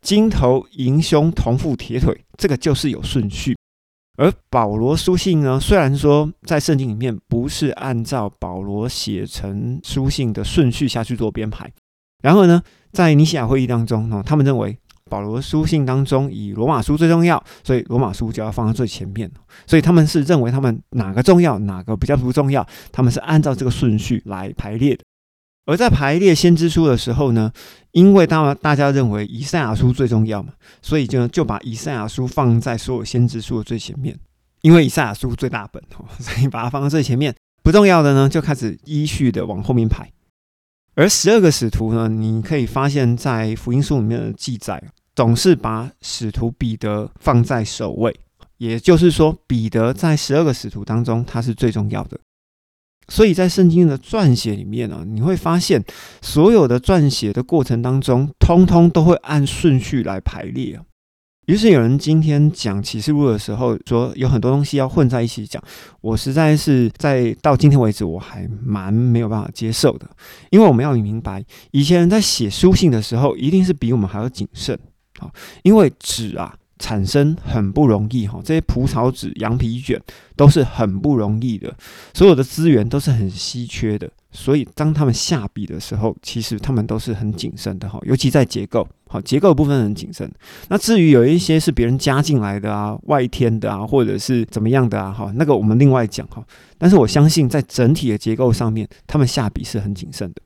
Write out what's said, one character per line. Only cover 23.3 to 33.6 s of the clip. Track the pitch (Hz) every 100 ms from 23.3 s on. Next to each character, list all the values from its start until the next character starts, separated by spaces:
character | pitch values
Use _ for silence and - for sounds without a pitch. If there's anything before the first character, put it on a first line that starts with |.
| 156
照 | 147
这 | 131
个 | 127
顺 | 120 131 107
序 | - 113
来 | - 98 98 -
排 | 101
列 | 110 139 127
的。 | _ _ _ _ _ _ -
而 | 170
在 | 240
排 | 135 139
列 | 160 196
先 | 160 180 170
知 | 165
书 | 160 160
的 | 120
时 | -
候 | 123 139
呢， | 117 110 - - - _
因 | 165 190
为 | 196 165
大-， | 160 147
大 | 139 156
家 | 143 143
认 | 139 123
为 | 104 104
以 | 117
赛 | 135 175
亚 | 127
书 | 110 123
最 | 127 127
重 | 113 110
要 | 104
嘛， | - - _ _
所 | - 151
以 | 123
就， | 123 120
就 | 175
把 | 143 104
以 | -
赛 | 113 -
亚 | 131 107
书 | - 127
放 | 139 131 117
在 | 113 117
所 | - 127
有 |
先 | 104 123 120
知 | 120
书 | 104
的 | 120